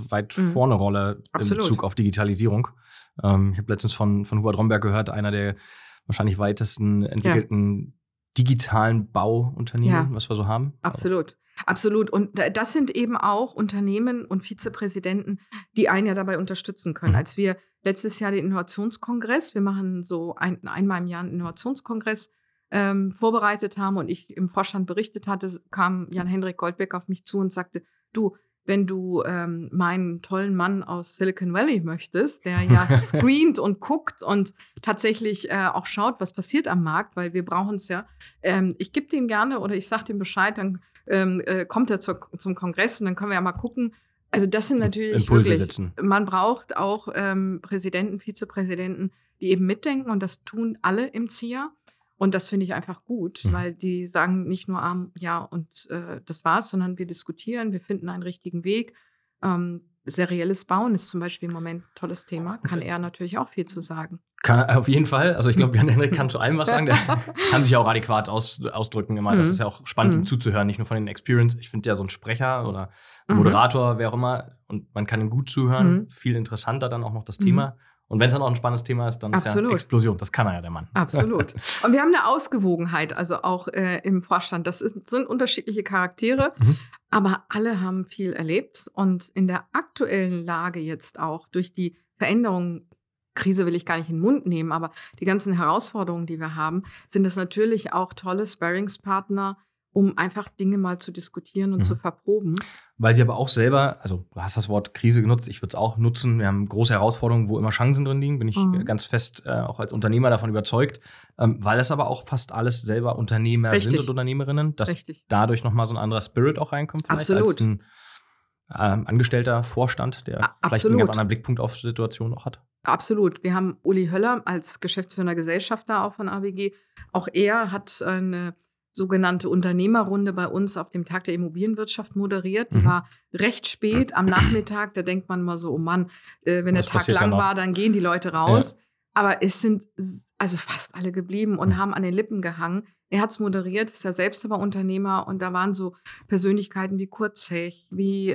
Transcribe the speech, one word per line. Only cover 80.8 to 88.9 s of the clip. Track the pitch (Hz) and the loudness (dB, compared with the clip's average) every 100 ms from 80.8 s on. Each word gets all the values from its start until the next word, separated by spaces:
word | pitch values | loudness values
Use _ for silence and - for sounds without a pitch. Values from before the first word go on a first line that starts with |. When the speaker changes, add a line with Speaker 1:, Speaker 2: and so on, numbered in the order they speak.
| - | -4
Speaker 2:
Absolut. | 190 170 - 214 196 - - - | -2 0 2 2 0 -2 -6 -8
Speaker 1:
<laughs> | - | 0
Speaker 2:
Und | 226 | 4
wir | 269 | 4
haben | 311 | 6
eine | 349 - | 4 4
Ausgewogenheit, | 269 - 247 190 170 170 165 160 - | 2 0 0 2 0 0 -2 -2 -4
also | 170 175 | -4 -2
auch, | - 180 - | -2 -2 -4
äh, | - 185 180 | -2 -2 -2
im | - 185 | 0 0
Vorstand. | 175 180 - 175 170 | 2 -2 0 -4 -4
Das | 180 | -4
ist, | 220 214 - | -6 -6 -4
sind | 247 269 | -4 -2
unterschiedliche | 262 254 - - 208 | -2 0 -2 -4 -6
Charaktere, | 202 196 180 - 226 262 277 - | -2 0 -2 0 0 2 0 4
Speaker 1:
Mhm. | 117 151 - - _ | 4 4 -2 -20 _
Speaker 2:
aber | 143 196 - - | 2 2 0 -4
alle | 208 226 208 | -4 -2 -2
haben | 185 185 | -2 -4
viel | 185 - 185 | -6 -6 -6
erlebt. | - 160 190 262 - - | -4 -2 -2 -2 -10 -10